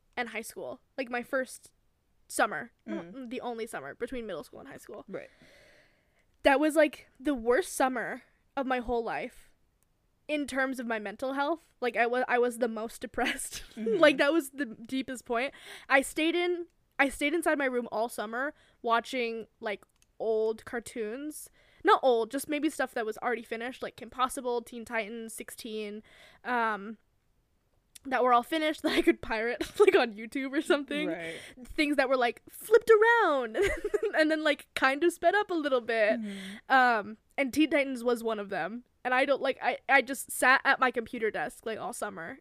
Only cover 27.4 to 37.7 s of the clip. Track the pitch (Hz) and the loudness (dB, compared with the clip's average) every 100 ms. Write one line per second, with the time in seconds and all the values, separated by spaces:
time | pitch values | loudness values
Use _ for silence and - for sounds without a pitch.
27.4 | _ _ _ _ _ - 277 254 247 240 | _ _ _ _ _ -16 -4 2 6 4
28.4 | 240 320 311 302 311 339 339 240 - 220 | 4 0 0 0 0 2 2 2 0 -4
29.4 | 233 247 330 - 392 359 247 208 226 277 | -2 -4 -6 4 6 6 2 -2 -10 -6
30.4 | 269 277 - 294 277 294 302 330 330 320 | -4 -2 2 0 0 -4 -2 -4 -8 -10
31.4 | - - 247 - 294 285 262 262 240 - | -14 -18 -12 -2 0 2 2 4 2 -2
32.4 | - - - 440 440 440 453 466 381 277 | -14 -14 4 4 8 8 8 6 6 2
33.4 | 233 220 392 - 415 415 427 320 311 311 | 0 0 0 0 -2 -2 0 2 2 4
34.4 | 311 294 - - 269 285 339 - 339 403 | 2 0 -4 0 0 4 2 2 2 4
35.4 | 415 339 285 262 226 226 208 240 208 196 | 2 -2 0 0 0 2 2 2 -2 -8
36.4 | 190 208 - 262 247 226 202 220 _ - | -10 -12 2 6 6 4 -2 -12 _ -2
37.4 | 277 277 302 | 0 4 4